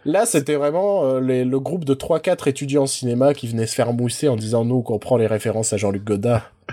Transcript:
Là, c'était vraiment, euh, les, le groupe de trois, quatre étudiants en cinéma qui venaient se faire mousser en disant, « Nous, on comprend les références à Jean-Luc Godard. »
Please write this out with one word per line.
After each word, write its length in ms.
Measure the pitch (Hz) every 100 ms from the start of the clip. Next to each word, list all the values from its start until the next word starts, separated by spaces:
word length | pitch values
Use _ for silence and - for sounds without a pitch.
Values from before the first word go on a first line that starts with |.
Là, 200 | 143 180
c'était 300 | 233 160 139
vraiment, 500 | 147 147 165 202 202
euh, 160 | 135 131
les, 240 | 131 127
le 140 | 127 135
groupe 260 | 135 175
de 100 | 143
trois, 260 | 135 - 160
quatre 260 | 180 175 147
étudiants 380 | 135 143 143
en 20 | 135
cinéma 480 | - 123 120 139
qui 140 | 143 117
venaient 180 | 117 113
se 80 |
faire 180 | - 117
mousser 360 | 120 123 - 147
en 80 | 113
disant, « 280 | 110 117
Nous, 120 | 117 127
on 60 |
comprend 340 | 117 107 - 123
les 100 | 110
références 460 | 110 117 107 110
à 60 | 104
Jean-Luc 260 | 101 98
Godard. » 480 | 104 101 113 117 - _ -